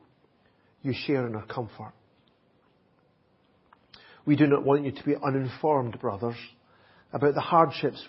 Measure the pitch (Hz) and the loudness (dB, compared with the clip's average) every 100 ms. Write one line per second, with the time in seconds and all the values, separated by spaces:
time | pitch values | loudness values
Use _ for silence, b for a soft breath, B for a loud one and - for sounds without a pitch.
0 | _ _ _ _ _ _ _ _ 135 117 | _ _ _ _ _ _ _ _ -6 -6
1 | - 139 120 107 107 131 110 - 110 - | -2 -2 -2 -8 -10 -10 -10 -12 -18 -20
2 | _ _ _ _ _ _ _ _ _ _ | _ _ _ _ _ _ _ _ _ _
3 | _ _ _ _ _ _ _ - _ b | _ _ _ _ _ _ _ -20 _ b
4 | b b - 139 147 143 135 143 139 135 | b b 0 4 6 4 4 2 2 -4
5 | 147 143 143 135 127 - 156 143 120 110 | -4 -2 0 -2 -4 -4 0 0 -2 -4
6 | 120 98 117 117 - _ b b b b | -6 -4 -6 -6 -14 _ b b b b
7 | b 131 143 139 - 170 160 - 139 - | b 0 0 0 2 4 4 2 -4 -4